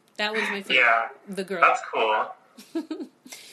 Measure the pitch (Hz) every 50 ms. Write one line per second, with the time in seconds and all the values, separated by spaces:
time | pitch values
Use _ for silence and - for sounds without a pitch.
0 | _ _ _ - 208 214 220 220 208 202 208 202 196 - - 127 123 240 113 113
1 | 117 - - - - 202 196 190 190 180 190 175 - - - - - - - 139
2 | 113 110 107 - - - - - _ _ _ - - - - 330 - - 311 -
3 | 311 - - _ _ - - - - -